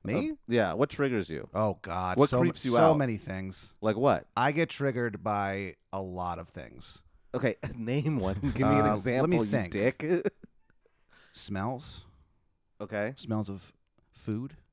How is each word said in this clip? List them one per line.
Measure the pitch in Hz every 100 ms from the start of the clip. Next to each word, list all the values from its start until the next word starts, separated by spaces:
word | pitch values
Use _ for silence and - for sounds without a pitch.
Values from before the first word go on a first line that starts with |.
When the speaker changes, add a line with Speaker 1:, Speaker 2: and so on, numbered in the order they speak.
Speaker 1:
Me? | 98 139 302
Speaker 2:
Uh, | 302 -
yeah, | 117 95
what | 87 143
triggers | - 139 117 82
you? | 76 -
Speaker 1:
Oh, | 98 107 90
God. | - 90 92 98
Speaker 2:
What | 147
Speaker 1:
So | 127
m-, |
Speaker 2:
creeps | - -
you | 131
Speaker 1:
so | 117 110
Speaker 2:
out? | 147
Speaker 1:
many | 131 104
things. | - 95 95 92 - -
Speaker 2:
Like | 110 107
what? | 135 87 - -
Speaker 1:
I | 131
get | 147 160
triggered | - 139 120 120 101
by | 90 104 98 98 95 - _
a | 98
lot | 95 90 87 85
of | 82
things. | 90 62 - - - _ _ _
Speaker 2:
Okay, | 127 127 - 131
<laughs> | 127
name | 113 139 151 143
one. | 92 98 139
Give | - 107
me | 107
an |
Speaker 1:
Uh, |
let | 107 107
Speaker 2:
example, | 107 123 160
Speaker 1:
me | 170
Speaker 2:
you | 107
Speaker 1:
think. | 117 87
Speaker 2:
dick. | 98 110 - 156 180 202 _ - _ _ _
<laughs> | _ _ _ - -
Speaker 1:
Smells. | - - 98 107 127 - - - - _ _ _ _ _ _
Speaker 2:
Okay. | 104 104 107 135
Speaker 1:
Smells | - 110 98
of | 98 - _ _ _ _
food. | - - 107 135 - _